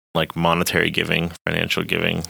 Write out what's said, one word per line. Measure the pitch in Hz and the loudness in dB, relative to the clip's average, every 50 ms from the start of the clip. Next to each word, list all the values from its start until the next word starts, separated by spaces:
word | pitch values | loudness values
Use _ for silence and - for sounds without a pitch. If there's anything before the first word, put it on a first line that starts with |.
| _ _ - | _ _ -2
like, | 82 80 - - | -2 -2 0 0
monetary | 82 85 85 82 87 87 - - 85 85 85 | 0 2 4 4 2 2 0 2 2 2 2
giving, | 82 82 82 82 82 82 85 85 85 - - | 2 0 0 0 0 0 0 -2 -4 -6 -6
financial | 85 82 82 85 87 - 90 87 | -4 -2 -2 0 -2 -2 -2 -2
giving, | 82 85 85 85 85 85 87 85 | -2 -2 0 0 0 -2 -2 -4